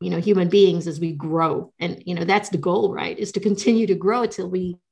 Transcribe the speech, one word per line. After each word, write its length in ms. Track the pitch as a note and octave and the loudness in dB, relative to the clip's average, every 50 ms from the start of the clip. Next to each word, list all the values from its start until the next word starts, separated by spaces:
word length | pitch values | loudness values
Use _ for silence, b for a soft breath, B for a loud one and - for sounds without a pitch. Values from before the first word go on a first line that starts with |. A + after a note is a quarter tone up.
you 80 | F3 F3+ | -6 -4
know, 120 | F3 E3+ | -2 0
human 280 | F#3 G#3 G3 F#3 F3 E3+ | 2 2 4 4 4 4
beings, 380 | G3+ G3+ G3 F3+ E3+ E3+ D#3 | 6 8 8 6 6 2 -2
as 120 | E3+ D3 D#3+ | -6 -6 -4
we 140 | E3+ E3 | -4 -6
grow. 600 | D3+ C#3+ D3+ D#3 E3 E3 E3 D#3 C#3 - - - _ - | -6 -6 -4 -2 0 2 2 0 0 -2 -6 -10 _ -8
And, 240 | E3 E3 - - - | -8 -8 -8 -8 -8
you 80 | F3+ F3+ | -6 -6
know, 100 | E3+ E3+ | -4 0
that's 240 | G3 G3 G#3 - - | 0 0 0 0 -2
the 80 | F#3 | -4
goal, 380 | C#3+ C#3+ F3+ F3+ A3 G#3 F3+ D#3 | -2 0 0 0 0 0 -2 -2
right? 240 | D3+ D#3+ E3+ - - | -4 -6 -6 -6 -6
Is 140 | G3+ - | -6 -6
to 80 | - F#3+ | -4 -2
continue 460 | G3 G#3 G3+ G3 - A#3+ A3+ A3+ A3 F#3+ | 0 0 0 0 2 2 2 4 2 2
to 60 | F#3 | 0
grow 300 | E3 F3 G3+ A#3 B3 A3+ | 0 0 0 0 0 -2
till 240 | - - G3 F#3 F3+ | -4 -4 -6 -8 -6
we 300 | F#3 F#3 F3+ F3+ F3 - _ _ | -4 -4 -4 -6 -8 -10 _ _